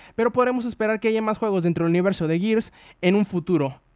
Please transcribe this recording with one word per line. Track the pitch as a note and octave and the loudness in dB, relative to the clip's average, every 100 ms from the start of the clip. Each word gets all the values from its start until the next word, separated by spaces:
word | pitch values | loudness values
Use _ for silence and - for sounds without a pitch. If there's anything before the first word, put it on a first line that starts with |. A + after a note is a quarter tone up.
| - - | -10 -2
pero | A3+ | 0
podremos | B3+ B3 B3+ A#3 | 2 0 0 -4
esperar | - G#3+ A3 | -4 -2 0
que | A3+ | 0
haya | A3 | 0
más | A3 G#3+ | -2 -2
juegos | A3+ F#3+ | -2 0
dentro | E3+ E3 E3+ | 0 0 2
del | |
universo | F3 F#3 F#3 D#3+ | 2 2 0 -2
de | E3 | -2
Gears | G#3 A3 - - - - | 0 -2 -2 -12 -20 -2
en | F3+ G3 | 2 2
un | G3+ | 2
futuro, | F3+ D#3+ E3+ C#3 - _ | -2 0 0 0 -6 _